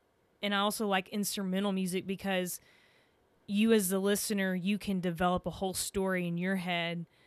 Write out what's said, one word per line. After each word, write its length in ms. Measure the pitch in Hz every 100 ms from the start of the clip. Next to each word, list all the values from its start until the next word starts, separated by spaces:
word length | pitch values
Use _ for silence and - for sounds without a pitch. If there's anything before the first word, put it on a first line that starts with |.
| _ _ _ _
and 140 | 202 202
I 40 |
also 280 | 202 202 214
like 220 | 190 190
instrumental 640 | 208 202 - 190 185 202
music 360 | 190 185 185 185
because 520 | 190 196 185 180 - - - _ _ _ _ _ _ -
you 280 | 202 226
as 160 | 226 185
the 100 | 190
listener, 560 | 196 202 - 208 190 185
you 220 | 180 208
can 220 | - 190
develop 460 | 180 165 180 180 175
a 60 |
whole 220 | 160 190
story 540 | 180 - 202 190 185 175
in 100 | 170
your 180 | 180 190
head. 500 | 175 175 170 170 170 _